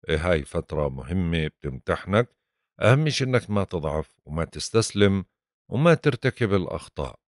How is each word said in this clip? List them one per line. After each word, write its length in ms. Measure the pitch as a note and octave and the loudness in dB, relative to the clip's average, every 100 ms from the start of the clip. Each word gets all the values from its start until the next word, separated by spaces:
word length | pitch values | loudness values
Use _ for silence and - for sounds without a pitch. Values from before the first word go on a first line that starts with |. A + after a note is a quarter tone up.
| - | -2
هاي 360 | D#2+ E2+ E2+ | -2 0 0
فترة 440 | C#2 E2+ D2+ D2+ D2 | 0 -6 -6 -4 -4
مهمة 580 | C2 B1+ F2+ E2+ E2 D#2 | -4 -6 -2 0 0 -2
بتمتحنك، 880 | _ D2 C2 - E2 - G2+ B2 _ _ _ _ _ | _ -10 -10 -6 -6 0 0 0 _ _ _ _ _
أهم 280 | G#2 C3 D#3 | 4 4 2
شيء 180 | - C3 | -2 0
إنك 220 | B2+ - | 0 0
ما 140 | G#2 | -2
تضعف 560 | F#2 F2+ D2+ D2+ D2+ _ | -2 -2 -2 -4 -6 _
وما 200 | - D2+ | -8 -6
تستسلم 800 | D#2 D#2 - A2+ A2 G2+ G2+ G2 F#2 _ _ _ _ | -4 -6 -2 0 0 2 2 2 -4 _ _ _ _
وما 240 | A2 E3 | 2 4
ترتكب 600 | D#3 D3+ B2+ C3 - A2+ | 4 2 0 -4 0 0
الأخطاء 680 | G2 F2 E2+ - - C2+ - _ | 0 0 -8 -10 -8 -10 -10 _